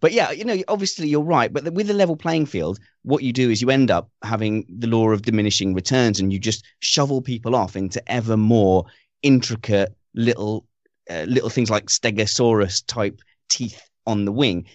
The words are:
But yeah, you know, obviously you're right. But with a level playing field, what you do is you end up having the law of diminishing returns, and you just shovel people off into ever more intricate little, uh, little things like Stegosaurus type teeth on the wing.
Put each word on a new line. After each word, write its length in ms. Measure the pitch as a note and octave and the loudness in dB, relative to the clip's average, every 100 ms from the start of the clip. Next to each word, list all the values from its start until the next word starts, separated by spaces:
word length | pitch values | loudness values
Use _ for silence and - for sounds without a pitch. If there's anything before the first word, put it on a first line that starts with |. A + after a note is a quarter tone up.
But 120 | - | 0
yeah, 180 | A3+ E3+ | 2 0
you 140 | D3+ | -2
know, 180 | A3 G3 - | -4 -4 -4
obviously 400 | G#3 G3 - D#3 | -4 -4 -4 -2
you're 120 | D3 | -2
right. 320 | D3+ D#3 A#2 | 2 2 0
But 220 | C#3+ D3+ | -2 -6
with 160 | E3+ G#3 | -4 -2
a 40 | |
level 200 | G3+ F3+ | 0 0
playing 320 | D#3 E3+ E3 D3 | 0 -2 -2 -2
field, 320 | F#2 D#2+ G2 _ _ | -4 -6 -6 _ _
what 220 | B2+ C#3+ | -2 0
you 80 | C3 | 0
do 180 | A#2+ B2+ | 0 2
is 100 | G#2+ | 2
you 100 | B2 | 2
end 200 | C3+ B2+ | 4 4
up 180 | F2 - _ | 2 -2 _
having 420 | A2 A2 G#2+ G#2+ - | -6 -2 -2 -2 -6
the 180 | F#2 A#2 | -8 -2
law 240 | A2+ A2 | 2 2
of 120 | G#2+ | 2
diminishing 520 | A2+ A2 G#2 - G2 | 0 0 0 0 -2
returns, 460 | F#2 F#2 B2+ A#2+ G2 | -2 0 2 2 2
and 120 | F#2+ | -2
you 60 | G2 | -2
just 260 | A2 G#2+ - _ | -4 -6 -8 _
shovel 420 | - - C#3+ C3+ | -2 0 0 -2
people 360 | B2+ A#2+ A2+ B2 | -4 -6 -2 0
off 180 | F#2 | 0
into 260 | - G2 - - | -4 -6 -6 -6
ever 280 | A#2+ A2+ A2 | -4 0 2
more 480 | G#2+ A#2 G2 F#2 F2+ _ _ _ | 4 4 6 4 0 _ _ _
intricate 720 | C#3+ C3 - A2+ - G2+ G2 - _ | 4 4 2 -6 0 0 0 -4 _
little, 500 | - A#2 A#2 G#2 A2 - _ _ _ - | -2 0 0 -2 -6 -10 _ _ _ -12
uh, 140 | F2 D#2+ | -8 -2
little 240 | B2 A2+ | -2 0
things 200 | C3 A2 | 0 0
like 160 | G#2+ - | 0 -2
Stegosaurus 1000 | - A#2 G#2 G#2 - A#2+ A2 G2 F#2 - | -2 -2 -2 -2 2 4 4 2 -2 -6
type 340 | A#2+ G2+ G2 _ _ - | -4 -4 -6 _ _ -6
teeth 340 | - A#2+ - - _ - | -4 -4 -12 -20 _ -4
on 200 | G#2+ G2+ | -2 -2
the 60 | |
wing. 320 | A2 C#3 F2 E2+ | 0 0 0 -6